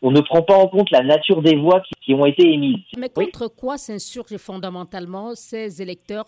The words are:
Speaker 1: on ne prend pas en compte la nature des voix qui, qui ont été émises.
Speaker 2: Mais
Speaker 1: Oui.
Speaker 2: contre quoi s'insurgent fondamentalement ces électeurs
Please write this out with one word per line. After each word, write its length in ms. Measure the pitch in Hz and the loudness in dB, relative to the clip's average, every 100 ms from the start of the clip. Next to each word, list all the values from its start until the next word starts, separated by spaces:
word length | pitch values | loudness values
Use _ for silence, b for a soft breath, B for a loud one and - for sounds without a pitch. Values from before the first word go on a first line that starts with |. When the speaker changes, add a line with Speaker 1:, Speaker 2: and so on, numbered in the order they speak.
Speaker 1:
on 80 | 131 | 2
ne 100 | 143 | 2
prend 220 | 147 165 | 4 2
pas 140 | 165 196 | 4 4
en 100 | 190 | 4
compte 240 | 190 196 | 2 2
la 120 | 135 | 2
nature 380 | 131 151 - 165 | 4 2 2 2
des 160 | 160 147 | 4 4
voix 240 | 156 185 | 4 2
qui, 120 | - - | 0 -12
qui 120 | - | -2
ont 120 | 135 143 | 2 2
été 260 | 147 349 | 4 4
émises. 240 | 285 139 208 - 247 | 4 0 -2 -6 -14
Speaker 2:
Mais 100 | 254 - | -10 -6
Speaker 1:
Oui. 100 | 220 | -6
Speaker 2:
contre 220 | - 226 | -6 -12
quoi 300 | _ 254 285 | _ -10 -10
s'insurgent 580 | - 208 - - - 208 | -12 -12 -12 -14 -16 -16
fondamentalement 1000 | - 190 185 180 175 190 175 190 226 | -14 -12 -12 -12 -14 -14 -14 -12 -14
ces 460 | 233 - 226 214 165 | -14 -14 -12 -12 -12
électeurs 460 | 185 175 - 208 | -14 -14 -14 -14